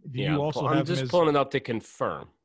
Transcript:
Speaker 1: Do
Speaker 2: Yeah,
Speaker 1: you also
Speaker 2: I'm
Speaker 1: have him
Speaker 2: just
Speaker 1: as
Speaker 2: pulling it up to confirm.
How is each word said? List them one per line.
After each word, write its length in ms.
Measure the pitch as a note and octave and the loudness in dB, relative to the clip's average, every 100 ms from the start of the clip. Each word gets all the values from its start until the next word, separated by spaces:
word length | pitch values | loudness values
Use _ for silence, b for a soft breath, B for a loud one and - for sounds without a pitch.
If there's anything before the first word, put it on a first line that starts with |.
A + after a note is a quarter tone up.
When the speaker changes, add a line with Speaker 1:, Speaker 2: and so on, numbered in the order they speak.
| - | -12
Speaker 1:
Do 80 | B2+ | -4
Speaker 2:
Yeah, 140 | C#3 | -2
Speaker 1:
you 80 | D3+ | 0
also 200 | D3 - | 0 -2
Speaker 2:
I'm 160 | D3 D3+ | 0 0
Speaker 1:
have 20 | |
him 60 | C#3+ | 0
Speaker 2:
just 180 | F3 | -2
Speaker 1:
as 60 | B2+ | 2
Speaker 2:
pulling 200 | F3 D#3+ | 4 4
it 60 | C#3+ | 4
up 160 | C3+ | 2
to 80 | C3+ | -2
confirm. 680 | C3 A2 - - A#2+ D2+ - _ | -2 -6 -6 -6 -4 -4 -10 _